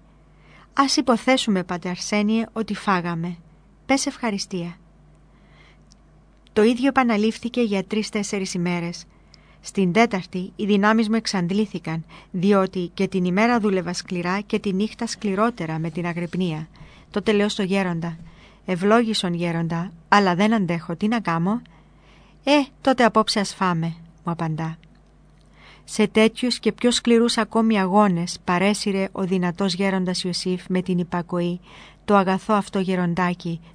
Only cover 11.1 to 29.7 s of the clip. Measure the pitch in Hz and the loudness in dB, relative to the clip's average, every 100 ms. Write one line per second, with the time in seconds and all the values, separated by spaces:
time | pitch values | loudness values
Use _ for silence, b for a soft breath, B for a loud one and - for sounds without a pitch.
11.1 | 226 - 190 175 202 214 170 160 165 - | 0 -2 -2 0 0 -2 -4 -6 -6 -8
12.1 | B B 185 196 202 190 190 170 - 190 | B B 0 4 4 2 -2 -6 -2 -2
13.1 | 190 180 185 233 240 208 185 170 180 - | 0 0 2 2 2 2 0 -2 -6 -6
14.1 | 180 175 196 202 214 208 185 220 - 226 | -6 -4 -4 -4 -4 -2 -2 -4 -4 -8
15.1 | - 208 190 233 233 160 160 165 156 175 | -6 -4 0 0 -2 -6 -4 -6 -4 -6
16.1 | 170 170 180 185 156 160 B B B B | -6 -6 -2 -2 -4 -10 B B B B
17.1 | 208 208 208 202 - 190 196 185 170 170 | -4 0 2 0 -2 -2 0 -2 -4 -6
18.1 | 165 B B B B - 175 202 233 226 | -10 B B B B -6 0 4 4 2
19.1 | 208 180 170 175 170 165 165 185 - - | -2 -2 -2 -2 -2 -4 -4 -6 -12 2
20.1 | 202 190 175 214 226 170 170 - 165 214 | 4 4 2 2 2 0 -2 -6 -4 -2
21.1 | 240 185 165 175 240 b b b b b | 0 0 0 0 -2 b b b b b
22.1 | b b b 262 294 262 - 269 262 226 | b b b 2 4 2 0 0 4 4
23.1 | 220 214 214 196 - 185 165 165 165 - | 4 2 0 -4 -2 0 0 -2 -6 -16
24.1 | - 170 165 160 156 160 165 - - _ | -10 -8 -4 -4 -4 -6 -10 -18 -20 _
25.1 | _ _ _ b b b b - - 208 | _ _ _ b b b b -6 0 2
26.1 | 220 220 - 247 - 220 202 247 233 240 | 4 2 2 -4 -2 -2 0 0 0 2
27.1 | 233 240 233 214 226 220 214 185 208 208 | 4 4 0 0 0 2 2 2 4 4
28.1 | 170 175 - - 175 196 208 208 190 190 | 2 -4 -6 -2 2 2 0 -2 -2 -4
29.1 | - 185 190 180 170 196 | -4 -2 0 0 -2 -2